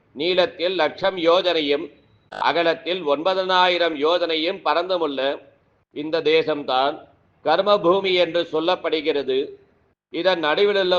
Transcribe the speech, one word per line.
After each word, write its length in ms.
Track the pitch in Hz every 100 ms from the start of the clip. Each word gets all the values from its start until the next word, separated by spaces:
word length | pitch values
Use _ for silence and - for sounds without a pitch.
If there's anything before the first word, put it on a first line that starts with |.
| _ 127
நீளத்தில் 600 | 170 180 175 - 175 185
லட்சம் 420 | 151 - 196 190
யோஜனையும், 680 | 165 180 180 165 143 143 170 - _ _ _
அகலத்தில் 680 | - 123 156 165 160 160 185 147
ஒன்பதனாயிரம் 880 | 139 180 190 185 185 180 175 170 147
யோஜனையும் 680 | 151 175 170 160 165 190
பரந்துமுள்ள 580 | 151 156 185 180 156 135 135 147 - _ _ _ _ 139
இந்த 260 | 156 160
தேசம்தான் 760 | 147 160 151 147 135 131 139 160 - _ _ _ 151
கர்மபூமி 680 | 170 196 208 165 196 190
என்று 280 | 180 170 170 165
சொல்லப்படுகிறது. 840 | 156 165 180 165 160 151 143 131 131 151 - _ _ _ _ _
இதன் 300 | 156 180 175
நடுவிலுள்ள 520 | 151 156 202 196 185